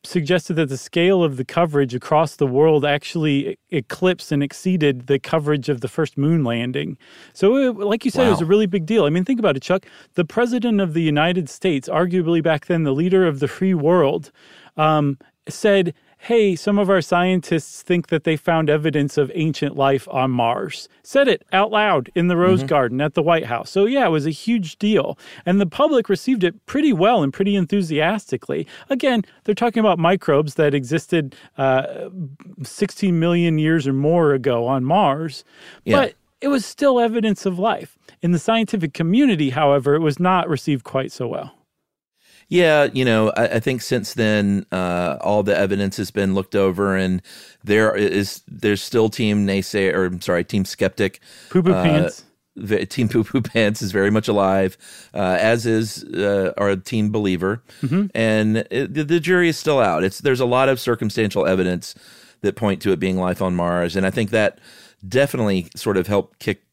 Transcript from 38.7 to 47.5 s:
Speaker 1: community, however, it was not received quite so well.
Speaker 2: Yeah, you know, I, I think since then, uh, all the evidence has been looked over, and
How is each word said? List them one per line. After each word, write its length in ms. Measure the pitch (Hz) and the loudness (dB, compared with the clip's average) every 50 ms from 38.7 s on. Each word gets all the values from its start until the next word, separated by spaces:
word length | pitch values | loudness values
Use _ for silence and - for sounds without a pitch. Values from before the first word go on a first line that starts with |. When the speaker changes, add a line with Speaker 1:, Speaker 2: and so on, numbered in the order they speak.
| - 202 165 151 | -2 -4 -4 -4
Speaker 1:
community, 560 | - - 165 165 190 247 294 262 202 151 151 135 | -4 -4 -2 2 2 4 4 4 2 2 0 -2
however, 460 | 123 151 156 139 139 143 120 143 143 | 0 2 4 4 4 4 4 2 2
it 60 | 156 | 2
was 200 | 165 151 139 - | 2 0 0 2
not 260 | 180 185 185 180 - | 2 2 2 2 0
received 380 | - 156 131 - - 143 127 _ | -2 -4 -4 -2 -4 -4 -4 _
quite 260 | - - 135 135 - | -6 -6 -4 -4 -4
so 160 | - - 127 | -8 -8 -8
well. 280 | 117 - - - - _ _ _ _ _ _ _ _ _ _ _ _ _ _ _ _ _ - _ _ | -8 -8 -10 -10 -12 _ _ _ _ _ _ _ _ _ _ _ _ _ _ _ _ _ -20 _ _
Speaker 2:
Yeah, 380 | - 170 180 160 151 151 143 135 - | 2 4 4 6 6 4 4 2 2
you 100 | 131 127 | 0 2
know, 260 | 123 113 110 110 107 - | 2 4 4 2 2 2
I, 200 | - 117 - - | 0 0 0 0
I 40 | 113 | -2
think 220 | - - 131 120 | -2 -2 -4 -4
since 320 | - - 131 120 101 - - | -4 -2 -4 -4 -4 -6 -4
then, 500 | 120 113 107 107 104 101 101 101 98 - _ | -2 0 2 2 2 2 0 0 -2 -4 _
uh, 460 | - 92 90 90 87 87 90 85 69 - | -6 -4 -2 -2 -2 -2 -2 -2 -4 -4
all 220 | - 92 104 107 | -2 0 0 0
the 120 | 98 98 101 | 2 0 0
evidence 440 | 85 101 95 101 98 101 95 - - | 0 0 0 0 -2 -2 -4 -4 -6
has 120 | 101 - | -8 -6
been 240 | - 104 101 95 95 | -4 -2 -2 0 0
looked 200 | 98 95 _ - | -2 -4 _ 0
over, 420 | 101 98 95 90 92 101 98 95 | 2 2 2 2 0 0 0 0
and 240 | 95 95 92 92 90 - - - - - - | 0 0 -2 -2 -4 -6 -10 -20 -20 -20 -20